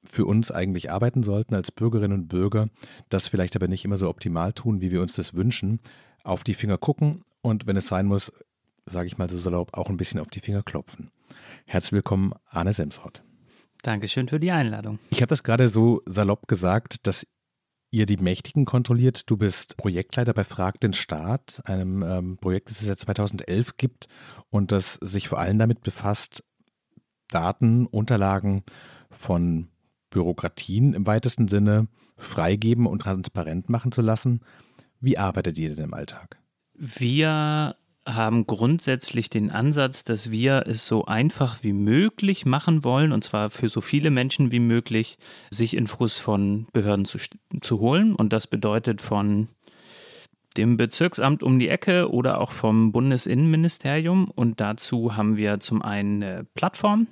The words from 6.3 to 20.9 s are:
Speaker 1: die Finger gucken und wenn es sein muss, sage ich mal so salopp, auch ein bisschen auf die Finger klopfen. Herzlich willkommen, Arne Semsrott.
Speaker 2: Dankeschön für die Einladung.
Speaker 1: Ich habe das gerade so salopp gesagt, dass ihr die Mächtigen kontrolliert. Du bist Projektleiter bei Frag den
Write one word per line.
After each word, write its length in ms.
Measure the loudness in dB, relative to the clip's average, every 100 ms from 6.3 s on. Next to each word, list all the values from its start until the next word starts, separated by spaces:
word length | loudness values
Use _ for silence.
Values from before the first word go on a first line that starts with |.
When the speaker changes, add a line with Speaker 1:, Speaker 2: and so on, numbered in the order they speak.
| -4
Speaker 1:
die 100 | -2
Finger 240 | -4 -2 -2
gucken 440 | -2 0 0 -2 _ _
und 240 | -2 -2 0
wenn 100 | -2
es 120 | 0
sein 180 | 0 2
muss, 260 | 0 -2 -12 _ _ _ _ -10
sage 200 | -8 -6
ich 120 | -6
mal 100 | -6
so 100 | -4
salopp, 380 | -2 -2 -4 -6
auch 120 | -6
ein 80 | -4
bisschen 240 | -4 -4
auf 80 | -8
die 120 | -10
Finger 220 | -6 -4
klopfen. 480 | -4 -8 -10 -16 -20 _ _ -20 -20 -20 -6
Herzlich 260 | -4 0
willkommen, 400 | -2 0 0 0 -4 _
Arne 260 | -2 0
Semsrott. 500 | 0 -4 -8 -16 -20 _ _ _ _ _ _
Speaker 2:
Dankeschön 460 | -6 -4 -4 -4 -2
für 120 | -2
die 100 | 0
Einladung. 480 | 0 0 -2 -8 -10 -4
Speaker 1:
Ich 120 | 0
habe 60 | 2
das 120 | 0
gerade 260 | 2 4 4
so 340 | 6 4 4 0
salopp 420 | 0 0 0 0
gesagt, 580 | 0 2 0 -2 -6 -4
dass 200 | -4 -6 _ _ _ _ _ _
ihr 160 | 0 2
die 120 | 2
Mächtigen 480 | 0 -2 -2 0 2
kontrolliert. 640 | 2 2 4 4 2 0
Du 60 | 2
bist 400 | 2 0 -6 -6
Projektleiter 560 | -2 -2 -2 -2 0
bei 120 | 0
Frag 360 | -2 -2 -2 0
den 120 | 0